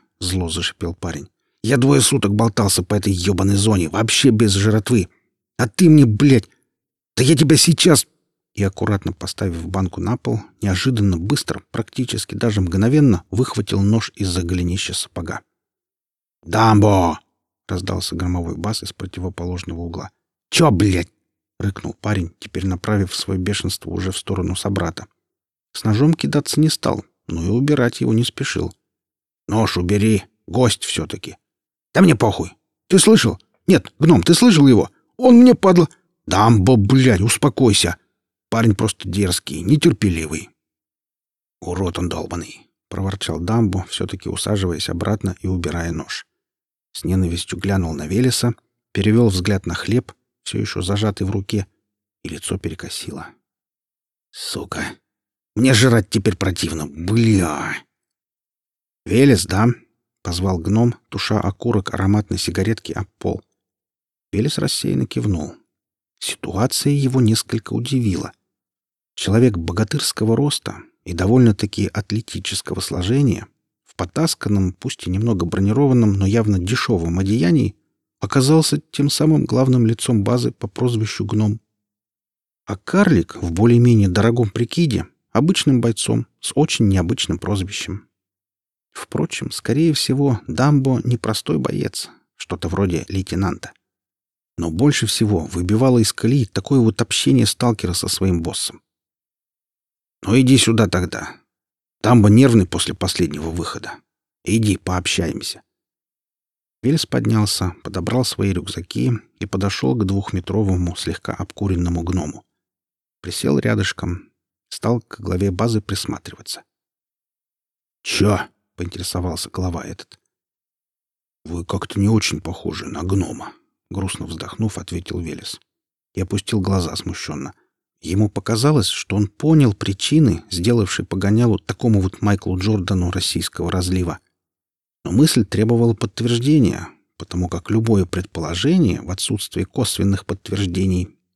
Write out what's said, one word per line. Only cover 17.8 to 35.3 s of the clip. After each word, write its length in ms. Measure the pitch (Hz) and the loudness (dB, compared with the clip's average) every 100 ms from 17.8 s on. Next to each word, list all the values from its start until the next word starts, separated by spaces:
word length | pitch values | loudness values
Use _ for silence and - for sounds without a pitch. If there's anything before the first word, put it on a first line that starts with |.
| 92 92 - - | -6 -6 -6 -6
громовой 400 | 90 90 85 82 | -4 -4 -4 -6
бас 260 | 104 110 | -6 -6
из 100 | 101 | -10
противоположного 880 | - 98 - 92 90 87 90 90 85 | -12 -12 -10 -10 -8 -8 -8 -10 -10
угла. 300 | 85 85 73 _ _ _ _ | -10 -10 -14 _ _ _ _
«Че, 220 | - 160 | 2 4
блядь?» — 400 | 95 101 87 85 _ _ _ _ - | 4 2 0 -4 _ _ _ _ -8
рыкнул 340 | 101 - 78 | -8 -6 -10
парень, 400 | - 110 98 87 - | -8 -4 -4 -4 -10
теперь 260 | - 92 95 | -14 -6 -4
направив 500 | 90 - 107 92 - | -4 -2 -2 -2 -6
свое 240 | - 92 | -6 -4
бешенство 520 | 90 101 92 - 87 | -2 -4 -4 -6 -8
уже 200 | 87 92 | -6 -6
в 60 | - | -6
сторону 380 | - 95 87 92 | -6 -4 -4 -4
собрата. 500 | 101 98 85 - - _ _ _ _ _ _ | -4 -2 -4 -6 -16 _ _ _ _ _ _
С 100 | - | -6
ножом 300 | 113 107 147 | -2 2 2
кидаться 460 | 165 139 147 - - | 2 0 -2 -2 0
не 100 | 156 | 0
стал, 360 | - - 101 - _ - | 0 -4 -4 -8 _ -10
но 160 | 82 | -6
и 60 | 87 | -2
убирать 520 | 113 139 147 120 - | 0 0 2 0 0
его 120 | 123 | 0
не 100 | 113 | 0
спешил. 500 | 123 - 135 - 90 - _ _ _ _ _ _ - | -2 -4 -6 -4 -6 -10 _ _ _ _ _ _ -4
«Нож 300 | 104 107 - | 0 0 0
убери, 460 | 90 104 110 104 - _ - | 0 2 2 0 -2 _ -6
гость 360 | 98 123 - | 0 2 0
все-таки». 540 | - - 76 - - - _ _ _ _ _ | -4 -6 -6 -10 -14 -20 _ _ _ _ _
«Да 80 | 156 | 4
мне 140 | 185 135 | 4 6
похуй! 380 | 117 - - - _ _ _ | 2 0 -6 -12 _ _ _
Ты 100 | 185 | 4
слышал? 380 | - 220 110 - _ _ - | 6 6 4 -2 _ _ 2
Нет, 260 | - - - | 2 0 0
гном, 240 | 156 131 | 4 6
ты 100 | - | 6
слышал 340 | 170 240 165 139 | 6 6 8 8
его? 220 | 110 - _ _ - | 6 4 _ _ 2
Он 180 | 254 | 8